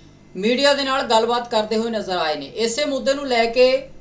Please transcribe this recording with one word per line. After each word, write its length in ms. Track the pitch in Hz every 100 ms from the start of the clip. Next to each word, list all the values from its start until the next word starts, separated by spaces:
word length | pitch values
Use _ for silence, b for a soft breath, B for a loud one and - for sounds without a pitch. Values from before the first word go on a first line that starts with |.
| B B - 180
ਮੀਡੀਆ 380 | 208 254 277
ਦੇ 100 | 277
ਨਾਲ 200 | 269 262
ਗੱਲਬਾਤ 460 | 240 226 226 240 240
ਕਰਦੇ 260 | 220 214 220
ਹੋਏ 140 | 233
ਨਜ਼ਰ 260 | 220 196 180
ਆਏ 180 | 160 147
ਨੇ। 100 | 139
ਇਸੇ 400 | 196 226 240 294
ਮੁੱਦੇ 280 | 269 226
ਨੂੰ 140 | 277 277
ਲੈ 180 | 233 233
ਕੇ 440 | 247 254 269 - -